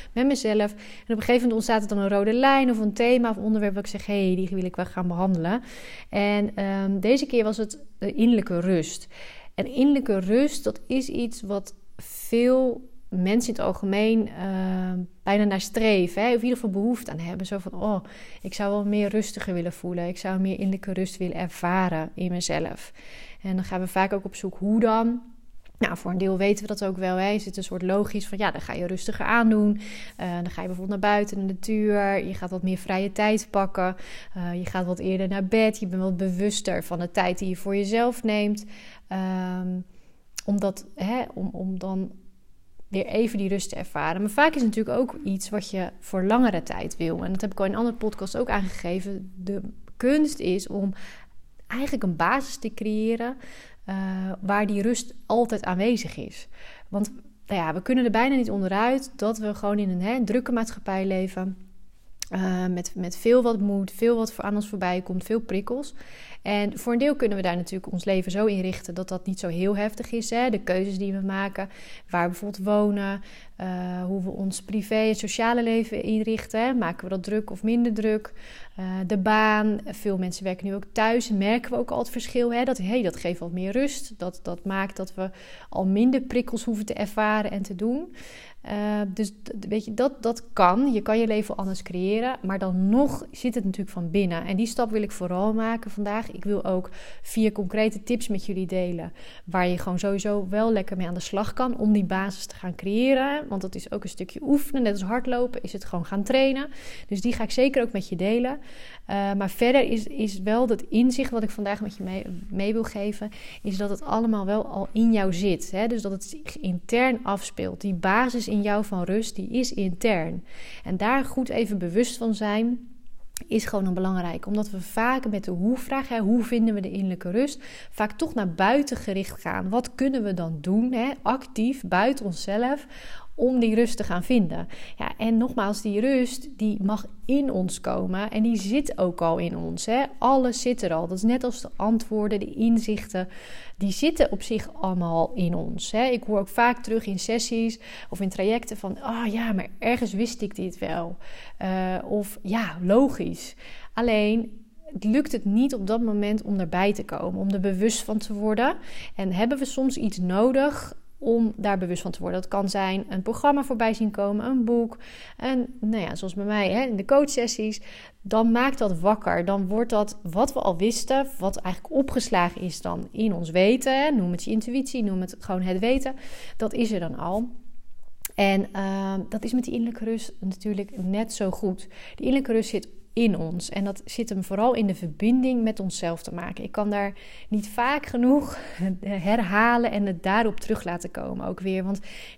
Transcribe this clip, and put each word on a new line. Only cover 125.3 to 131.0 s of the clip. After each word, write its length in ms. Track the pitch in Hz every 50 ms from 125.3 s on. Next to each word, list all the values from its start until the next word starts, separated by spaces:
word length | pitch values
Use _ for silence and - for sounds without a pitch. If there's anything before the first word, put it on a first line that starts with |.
| 208 196 196
de 60 | 185
hoe-vraag, 580 | 180 170 185 226 254 254 - - 262 269 269 -
hè, 100 | 240 226
hoe 240 | 208 196 233 240
vinden 320 | 208 - 240 233 226 226 214
we 60 | 202
de 100 | 190 196
innerlijke 400 | 185 196 190 185 180 175 - 175
rust, 320 | 180 240 277 285 - - - - - - - -
vaak 220 | - - 214 214
toch 220 | - - 320 320 -
naar 180 | 233 196 180
buiten 440 | 165 170 190 208 254 285 285 - 247
gericht 440 | - - 208 190 196 190 - - -
gaan. 280 | - 165 - 95 185 190
Wat 260 | 214 247 247 - -
kunnen 280 | - 262 277 269 247
we 120 | 208 202 185
dan 240 | 175 170 160 160 147
doen, 320 | 147 180 190 220 240 254
hè, 180 | 254 220